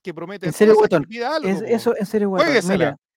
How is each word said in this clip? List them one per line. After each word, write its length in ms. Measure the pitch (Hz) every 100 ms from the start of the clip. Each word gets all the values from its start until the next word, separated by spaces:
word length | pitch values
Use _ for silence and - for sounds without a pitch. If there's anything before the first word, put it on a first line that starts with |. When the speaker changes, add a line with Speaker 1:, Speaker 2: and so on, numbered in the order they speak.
Speaker 1:
que 100 | -
promete 320 | 160 170 202 180
Speaker 2:
en 60 |
Speaker 1:
de 40 | -
Speaker 2:
serio, 160 | 214
Speaker 1:
todo, 60 | 214
Speaker 2:
guatón, 200 | 427 170
Speaker 1:
que 40 | -
pida 280 | 226 240 311
algo, 120 | 202
Speaker 2:
es-, 120 | 190
Speaker 1:
po. 40 | 220
Speaker 2:
eso, 280 | 226 233 -
en 100 | 196
serio, 220 | 214 202
guatón, 160 | 185 330
Speaker 1:
Juéguesela, 360 | 254 180 190 156
Speaker 2:
mira, 100 | 143 _